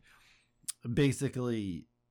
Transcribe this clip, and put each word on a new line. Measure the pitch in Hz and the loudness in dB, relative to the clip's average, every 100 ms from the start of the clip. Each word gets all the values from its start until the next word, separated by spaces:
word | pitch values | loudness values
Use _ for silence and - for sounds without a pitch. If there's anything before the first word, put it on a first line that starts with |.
| - - - - _ _ - - 123 | -6 -20 -20 -20 _ _ -10 -8 -2
basically | 120 143 123 131 127 123 113 101 82 - _ _ | 4 4 4 -2 -2 -2 -2 -2 -6 -10 _ _